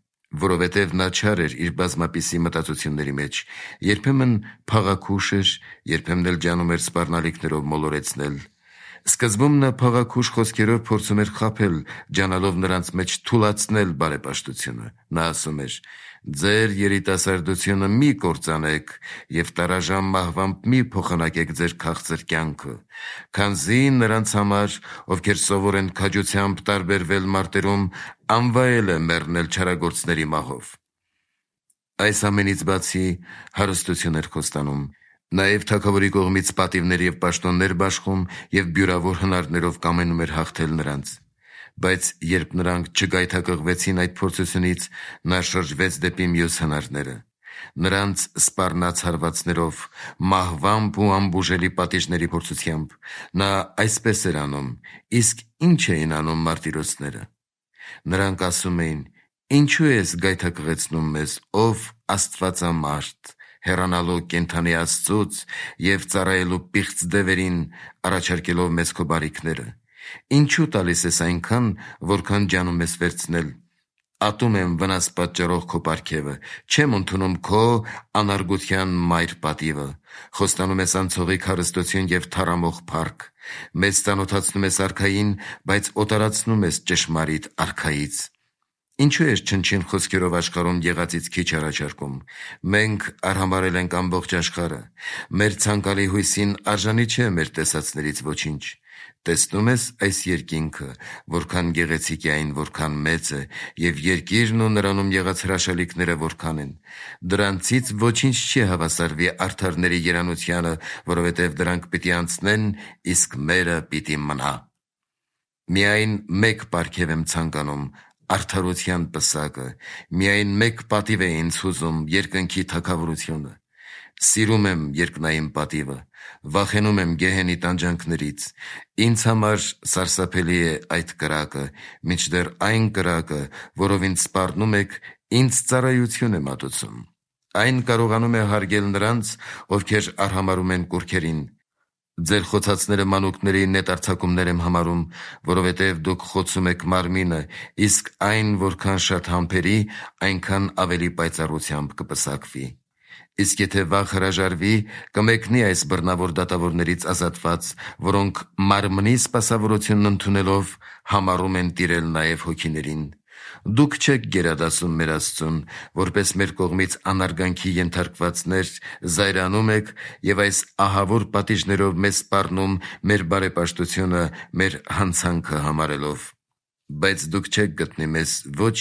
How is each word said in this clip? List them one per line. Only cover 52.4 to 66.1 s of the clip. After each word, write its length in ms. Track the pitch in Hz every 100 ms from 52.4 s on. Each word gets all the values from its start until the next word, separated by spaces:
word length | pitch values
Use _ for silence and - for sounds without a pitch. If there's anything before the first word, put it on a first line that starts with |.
| - - 82 78 78 - - - -
Նա 200 | 90 98 98 - -
այսպես 400 | 110 - 117 98
էր 140 | 92 73
անում, 340 | 71 71 65 - - - _
իսկ 280 | 120 110 - - _
ի՞նչ 240 | 175 160 -
էին 240 | 82 80
անում 320 | 78 80 80
մարտիրոսները։ 800 | 80 80 80 78 76 - 71 53 - _ _ _ _ _ - -
Նրանք 360 | - 92 98 92
ասում 360 | 92 - 90 87
էին. 200 | 80 76 - _ _ _ _
Ինչո՞ւ 380 | 143 143 - 156
ես 220 | 120 87 87
գայթակղեցնում 920 | 95 92 87 85 76 80 - 80 78
մեզ, 220 | 76 76 - -
ով 240 | 104 113 110 - - -
Աստվածամարդ, 1160 | 98 - - 92 90 87 82 73 73 - - - - - _
հեռանալու 600 | - 90 90 87 87 87
կենդանի 480 | 85 85 85 85 85
Աստծուց 600 | 82 82 - - 104 101 - - - - -
և 220 | 90 98
ծառայելու 600 | -